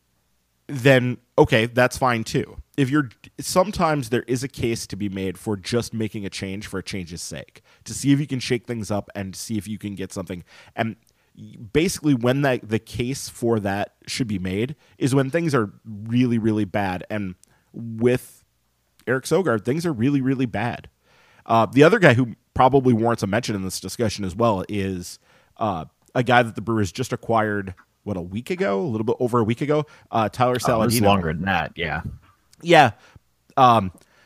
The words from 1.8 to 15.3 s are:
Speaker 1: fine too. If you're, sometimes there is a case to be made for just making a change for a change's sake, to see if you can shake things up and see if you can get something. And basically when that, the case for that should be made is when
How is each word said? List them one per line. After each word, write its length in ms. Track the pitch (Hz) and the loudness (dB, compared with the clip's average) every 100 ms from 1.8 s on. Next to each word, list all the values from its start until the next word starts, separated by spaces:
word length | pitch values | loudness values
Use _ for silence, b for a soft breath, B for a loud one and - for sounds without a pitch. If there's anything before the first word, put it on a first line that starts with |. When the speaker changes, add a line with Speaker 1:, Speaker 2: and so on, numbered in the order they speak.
| 127 - | 2 2
Speaker 1:
fine 260 | 131 113 | 0 0
too. 320 | 117 139 - - - - | -2 -4 -4 -10 -8 -2
If 120 | 127 | 0
you're, 200 | 151 127 - - - | 0 -2 -8 -20 -12
sometimes 680 | - 185 190 196 165 147 113 | -2 0 2 2 0 0 0
there 160 | 120 - | -2 0
is 160 | 123 | -4
a 60 | 139 | -4
case 380 | - 120 113 - | -6 -4 -4 -8
to 100 | 95 | -8
be 120 | 101 | -6
made 300 | 95 95 85 | -4 -6 -6
for 180 | 113 101 | -6 -6
just 360 | - 120 - | -2 -2 -2
making 320 | 113 110 110 | -4 -6 -6
a 60 | 98 | -10
change 360 | - 98 95 - | -8 -8 -8 -10
for 120 | 95 | -10
a 40 | |
change's 400 | - 101 85 85 | -8 -10 -10 -12
sake, 400 | - 73 - - _ _ | -12 -14 -16 -20 _ _
to 80 | - | -14
see 180 | 107 135 | -2 2
if 60 | 139 | 2
you 80 | 151 | 0
can 140 | 127 | -6
shake 260 | - 123 - | -4 -4 -4
things 240 | 117 101 | -8 -4
up 200 | 101 - | -6 -6
and 220 | 98 95 90 | -10 -10 -10
see 220 | - 110 | -8 -6
if 100 | 107 | -6
you 100 | 104 | -10
can 160 | 101 | -10
get 180 | 95 95 | -10 -10
something. 320 | 101 87 90 b b b | -10 -10 -12 b b b
And 220 | - 113 - _ _ _ - 107 - 113 | -6 -6 -8 _ _ _ -20 -20 -20 -4
basically 420 | 147 185 - 151 | 0 0 0 2
when 280 | 127 123 135 | 2 2 2
that, 260 | 143 123 104 | 2 0 -2
the 120 | 107 | -4
case 480 | - 120 123 139 - | -4 -6 -6 -6 -10
for 320 | - 117 113 | -4 0 0
that 340 | 98 98 - _ - | 0 -2 -6 _ -10
should 180 | - 120 | -6 -4
be 140 | 98 | -4
made 340 | 92 98 127 147 _ - | -4 -4 -4 -8 _ -4
is 160 | 139 | 0
when 160 | 135 135 | 2 2